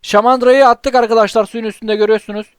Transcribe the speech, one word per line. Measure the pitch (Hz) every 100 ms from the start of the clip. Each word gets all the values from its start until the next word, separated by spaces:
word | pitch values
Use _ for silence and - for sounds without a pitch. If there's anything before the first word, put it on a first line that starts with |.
Şamandra'yı | - 208 226 254 247 262 269
attık | 240 277 247
arkadaşlar, | 233 220 208 226 208
suyun | 233 226
üstünde | 202 220 208
görüyorsunuz. | 214 220 - 208 208